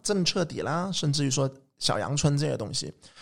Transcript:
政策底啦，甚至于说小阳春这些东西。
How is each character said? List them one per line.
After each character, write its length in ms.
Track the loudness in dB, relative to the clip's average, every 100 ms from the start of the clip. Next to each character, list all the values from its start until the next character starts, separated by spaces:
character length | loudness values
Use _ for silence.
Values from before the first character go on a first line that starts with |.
政 220 | -2 2 2
策 180 | 2
底 160 | -2 -2
啦， 320 | -2 -2 -2
甚 220 | 0 0
至 100 | 2
于 80 | 2
说 180 | 2 0 -2 _ -6
小 200 | -2 0
阳 200 | 0 2
春 200 | 2 2
这 80 | 0
些 120 | -2
东 160 | -4
西。 200 | -6 -8 -12 -20 -20